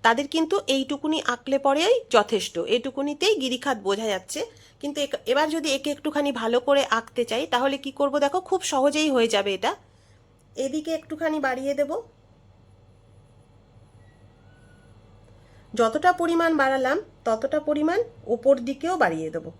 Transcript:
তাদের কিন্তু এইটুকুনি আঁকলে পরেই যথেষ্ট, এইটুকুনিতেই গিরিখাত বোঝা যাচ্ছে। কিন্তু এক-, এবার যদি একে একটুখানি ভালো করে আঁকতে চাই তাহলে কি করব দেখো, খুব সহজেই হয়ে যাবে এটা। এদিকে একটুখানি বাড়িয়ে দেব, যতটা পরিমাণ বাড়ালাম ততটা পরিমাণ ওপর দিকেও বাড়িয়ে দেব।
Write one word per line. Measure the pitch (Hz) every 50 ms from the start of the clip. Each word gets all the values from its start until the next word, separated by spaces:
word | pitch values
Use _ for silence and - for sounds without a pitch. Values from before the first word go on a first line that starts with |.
তাদের | - 226 233 240 285 285
কিন্তু | - 320 320 311 392 - -
এইটুকুনি | - 269 269 262 262 285 285 294 302 320 311
আঁকলে | - - 247 240 - 269 269 269
পরেই | 277 277 277 294 339 415 508 480 - -
যথেষ্ট, | - 226 208 - 226 196 180 - - 170
এইটুকুনিতেই | 170 - 208 247 233 269 262 277 277 294 294 294 349 415 440
গিরিখাত | 302 262 254 254 247 - 285 254 208
বোঝা | 196 190 196 202 226
যাচ্ছে। | 214 196 185 185 - - 294 453 - - - - - _ _
কিন্তু | - 285 285 294
এক-, | 285 277 - - -
এবার | 214 254 277 311 311
যদি | 302 330 294 311 269
একে | 269 269 294
একটুখানি | 285 285 - 311 302 294 285 285
ভালো | 254 233 226 226 233 247
করে | 247 - 277 277 277
আঁকতে | - 226 226 226 - _ - 240
চাই | - 214 240 311
তাহলে | 320 - 240 262 277 269 269
কি | 269 277
করব | - - 285 285 269 294
দেখো, | 285 285 302 370
খুব | 370 - 381 359
সহজেই | - - 302 269 262 294 285 302 311 311
হয়ে | 269 247 226 226
যাবে | 220 202 196 202 196
এটা। | 185 208 269 415 - - _ _ _ _ _ - _ _ _ _ _ _ _ -
এদিকে | - 262 269 262 311 302 320
একটুখানি | 320 311 - - 320 302 330 311 311 311
বাড়িয়ে | 277 262 254 254 269 277 285
দেব, | 277 294 269 - 466 466 - _ _ _ _ - - _ - - _ - - - - - - - - _ - - - - _ - - - _ - - _ _ _ - - - _ - - - - - - - - - - - - 1077 - - - - - - - - - - - - - - - - - - - - - - -
যতটা | 214 233 220 220 302 302 359
পরিমাণ | 349 359 339 330 339 330 330 330 330
বাড়ালাম | 294 269 262 269 269 254 254 285 392 427 - - - -
ততটা | 240 220 220 247 277 - 302
পরিমাণ | 302 302 302 294 302 320 359 415 466 - - - -
ওপর | - 240 233 - 269 277 254
দিকেও | 240 247 269 277 - 339 370
বাড়িয়ে | 339 233 180 165 160 160 156
দেব। | 156 165 - 156 170 -